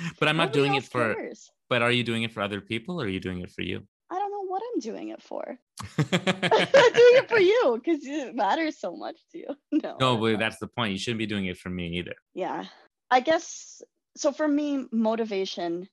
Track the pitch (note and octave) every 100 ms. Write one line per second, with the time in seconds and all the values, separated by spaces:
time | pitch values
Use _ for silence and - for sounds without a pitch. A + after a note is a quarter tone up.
0 | E3+ - D3+ D#3 E3 C#3+ C#3 C#3 - B2
1 | A2 G2 - - - _ - B2 A#2+ B2
2 | A#2 A2+ A2+ A2 G2+ G2+ - A2+ A2+ F3+
3 | G#2+ F#2+ F#2 F2+ F2+ - F2+ G#2 - _
4 | - F#4 G4+ G4+ F#4+ F#4 A#4+ G4 A3 G3
5 | - - - - - B3+ _ - - -
6 | D3 F3 F#3+ F#3 - A4+ - C#5 B4 -
7 | A#4+ B4+ - A4+ F#4 A#4 E4 A3+ D#4+ D4+
8 | C4 D4+ A#3+ A#3 G3 D4 D#4 - F#3 -
9 | - E4 _ - - C#4+ _ D4+ E3 -
10 | C3 A#2 A2+ G#2 A2 - G2+ - A2 F#2+
11 | B2 A2+ A2 G#2 F#2+ F2+ F#2 F2+ E2+ F2
12 | E2+ - _ - - D3 F#3+ - _ _
13 | - B3+ C#4 E4 - - - - - _
14 | _ - D4 C#4 D4+ C#4+ D4 C#4 - A3+
15 | A3 A3+ A3 G3 F#3+ - F3 E3+ F#3+